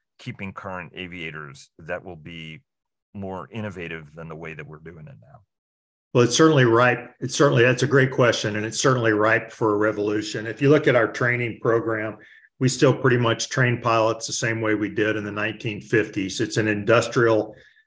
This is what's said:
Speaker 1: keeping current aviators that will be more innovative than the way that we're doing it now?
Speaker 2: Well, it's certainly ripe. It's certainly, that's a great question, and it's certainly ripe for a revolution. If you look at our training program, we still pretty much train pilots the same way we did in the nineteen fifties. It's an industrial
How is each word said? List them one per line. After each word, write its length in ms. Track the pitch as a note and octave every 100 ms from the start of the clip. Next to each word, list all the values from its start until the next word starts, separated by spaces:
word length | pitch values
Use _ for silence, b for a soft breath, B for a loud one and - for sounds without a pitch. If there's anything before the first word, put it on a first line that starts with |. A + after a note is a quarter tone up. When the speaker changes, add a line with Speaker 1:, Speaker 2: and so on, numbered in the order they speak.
| _ _
Speaker 1:
keeping 360 | B2+ - G2
current 380 | - G2 F#2 E2+
aviators 760 | - F2+ F2 D#2+ D#2 D2 C#2 - _
that 240 | D#2+ F2
will 140 | F#2 E2+
be 460 | D#2+ E2+ D#2+ D#2+ _ _ _ _ _
more 380 | G2+ F#2+ F#2 D#2
innovative 640 | A2 G#2+ F2+ E2+ E2 D2
than 140 | D#2+ E2
the 80 | D#2
way 180 | E2
that 120 | D#2 D2+
we're 120 | D2+
doing 280 | E2 E2 D2+
it 100 | B1+
now? 200 | C#2 - _ _ _ _ _ _ _
Speaker 2:
Well, 120 | B2
it's 120 | A#2+ -
certainly 300 | D#3+ D3 A#2+
ripe. 480 | A2+ B2 A#2+ - _
It's 140 | -
certainly, 280 | - D3 C3+
that's 220 | B2 B2
a 20 | G2+
great 240 | C3+ C3
question, 460 | C3 A#2+ G#2+ A2+ G#2
and 100 | A2
it's 140 | -
certainly 320 | C#3+ B2 A2+
ripe 380 | G#2+ G#2+ A2+ -
for 220 | - A2+
a 60 | G#2
revolution. 680 | G#2+ G#2 G#2 G#2+ G#2 A2+ A2
If 140 | G#2+
you 80 | C#3
look 180 | D3 D3+
at 80 |
our 160 | B2 A2
training 500 | - A#2+ A#2+ A#2+ G2
program, 580 | B2 A2+ A2+ A2 A2 - B B B -
we 100 | B2+
still 260 | - C#3
pretty 220 | A#2+ C3+ A#2+
much 320 | A#2 A2+ -
train 320 | - B2 A#2+
pilots 460 | A#2+ A2+ A2 A2 -
the 60 |
same 260 | - A#2 A2+
way 140 | A2
we 160 | G#2 G#2
did 260 | G2+ G#2+ G#2+
in 80 |
the 80 | G#2
nineteen 480 | G2+ G#2+ - A#2 G#2
fifties. 600 | - A2+ G#2 G#2 F#2+ -
It's 180 | G#2+ A#2+
an 100 | G#2+
industrial 880 | G#2 G#2 A#2 - C3+ A#2 A2 - B B B